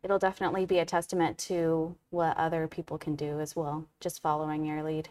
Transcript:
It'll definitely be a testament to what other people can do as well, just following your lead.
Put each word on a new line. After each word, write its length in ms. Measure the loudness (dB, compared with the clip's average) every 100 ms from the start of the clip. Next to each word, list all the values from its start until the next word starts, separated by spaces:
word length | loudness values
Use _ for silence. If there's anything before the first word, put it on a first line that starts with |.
It'll 160 | 2 2
definitely 460 | 2 2 0 0
be 140 | 2 2
a 80 | 4
testament 500 | 0 0 2 2 0
to 560 | -2 2 2 2 0 -4 _
what 260 | 0 2 2
other 280 | 2 0 -2
people 300 | -6 -8 -6
can 200 | -4 -4
do 240 | -2 -4
as 140 | -4
well, 300 | -4 -4 -4 -8 _
just 220 | -8 -4
following 420 | 0 0 0 -2
your 180 | -2 -2
lead. 280 | -2 -4 -6